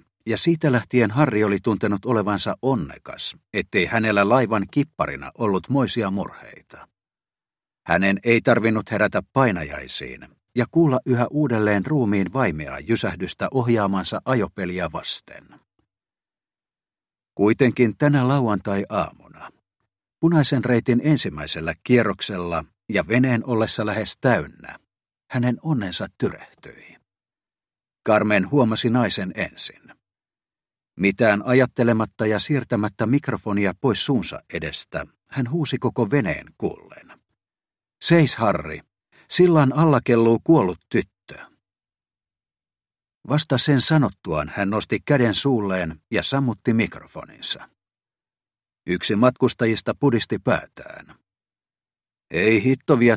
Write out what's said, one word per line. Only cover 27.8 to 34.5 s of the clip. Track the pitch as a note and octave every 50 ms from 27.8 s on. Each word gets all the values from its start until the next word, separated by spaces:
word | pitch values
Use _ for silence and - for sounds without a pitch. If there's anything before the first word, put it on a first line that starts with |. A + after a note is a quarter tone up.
| _ _ _ _ - A2
Carmen | G#2+ A2 G#2+ G#2+ G#2 G2 F#2+ F#2+
huomasi | C#3+ C#3+ A#2+ A2 A2 - - A#2
naisen | A#2 B2 A#2 F#2+ - G2+ F#2+ F#2 -
ensin. | G#2+ E2+ - - - - - - - _ - - _ _ _ _ _ _ _ _ _ _ _ _ _ _ _ _ _ _ _ _ -
Mitään | F#2+ G2 G2 - A#2+ A2 G2+ G2+ G2+
ajattelematta | B2+ B2+ C3 B2+ B2 - - A#2+ A#2+ A#2 A2 A2 F#2+ _ - A2+
ja | G#2+ G#2+ G2+
siirtämättä | - - D3+ C3 A#2 - A#2+ G#2+ G#2+ G2 - - A#2
mikrofonia | A2 C3 C#3+ - C#3+ A2 F#2+ - A2 G2+ G2+ G2+ F#2 F2 -
pois | - B2+ G2 - -
suunsa | - C#3 A2+ E2 - - - _ -